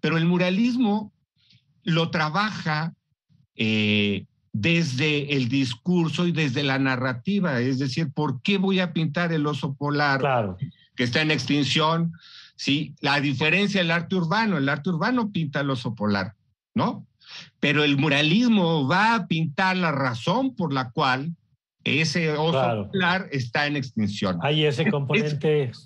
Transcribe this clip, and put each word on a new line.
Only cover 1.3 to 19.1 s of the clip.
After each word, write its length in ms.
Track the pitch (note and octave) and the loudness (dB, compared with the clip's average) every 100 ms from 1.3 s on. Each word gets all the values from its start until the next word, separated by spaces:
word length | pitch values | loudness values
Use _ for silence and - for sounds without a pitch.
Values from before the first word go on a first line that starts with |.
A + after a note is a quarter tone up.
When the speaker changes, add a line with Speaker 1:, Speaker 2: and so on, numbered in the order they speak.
| _ _ _ _ _ | _ _ _ _ _
Speaker 1:
lo 240 | - E3 E3 | -2 0 0
trabaja, 840 | E3 D3+ E3+ G#3+ - E3 D3+ E3 - _ _ _ _ _ - | 0 0 0 -2 -4 -4 -2 -4 -8 _ _ _ _ _ -4
eh, 680 | A2 A2 G#2+ G#2+ G#2 F#2+ - _ _ | 0 2 2 2 2 -2 -6 _ _
desde 800 | A2 G#2 E3+ D#3+ B2 D3+ D3 C#3+ C#3+ | -2 0 2 0 0 0 0 0 -2
el 120 | A#2+ | 0
discurso 800 | C#3 C3 - - F3+ D#3+ D3 F3+ | 0 0 -4 0 2 2 0 0
y 60 | |
desde 300 | D#3 D3+ B2+ | 0 0 0
la 160 | C#3+ C3+ | 0 0
narrativa, 840 | C3+ B2+ C3 B2 F#3 G3+ F3 B2+ | 0 0 -2 -4 -2 0 0 0
es 180 | B2 C3 | 0 0
decir, 340 | C#3+ C3 D#3+ | -2 -2 -4
¿por 300 | D3 D3+ B2 | -2 -2 -2
qué 160 | - G3 | -2 0
voy 220 | F#3+ F#3+ | 2 0
a 120 | F3+ | 0
pintar 400 | F3 D#3 D#3+ F3 | 0 -2 0 0
el 140 | D#3+ D3 | 0 -2
oso 280 | C#3+ D3+ | -2 -6
polar 460 | C#3 C#3+ D3 D3 C3+ | -4 -2 0 2 2
Speaker 2:
Claro. 380 | C#3+ B2+ G#2 F2+ C3+ - _ | 2 0 0 -4 -10 -10 _
Speaker 1:
que 100 | - | -4
está 180 | A#2+ D#3 | 0 2
en 80 | D#3 | 2
extinción? 840 | D3+ B2 D3 C#3 D#3 D#3 E3 E3+ E3 - - - | 0 2 0 2 2 2 2 -2 -4 -20 -20 -20
Sí, 400 | _ - C#3+ E3 - | _ -2 -2 -2 -4
la 200 | C#3 C#3+ | 0 2
diferencia 600 | C#3+ B2 D3+ F3+ G3+ G3+ | 0 0 0 2 2 0
del 100 | E3+ | 0
arte 240 | E3+ E3+ | 0 0
urbano, 440 | F#3+ E3 G3+ A3 E3 | -2 0 0 0 0
el 100 | C3+ | 0
arte 220 | D3 E3 | -2 -2
urbano 420 | E3 G#3 B3+ G#3 | -2 0 0 -2
pinta 280 | F3+ D3+ D3 | -4 -4 -2
el 100 | C#3 | -2
oso 240 | C3 B2+ | -2 -4
polar, 400 | A2+ G#2 G2+ F#2+ - _ _ _ | -4 -2 -2 -4 -10 _ _ _
¿no? 320 | - F3+ - - _ - - - _ | -2 -2 -4 -14 _ -20 -20 -20 _
Pero 220 | C#3+ D3 | 0 2
el 140 | D3+ C#3 | 2 2
muralismo 880 | C#3+ C#3 D3+ F#3+ B3 G#3+ E3+ E3 C3 | 2 2 4 4 4 4 4 2 2
va 280 | F3+ A3 | 2 2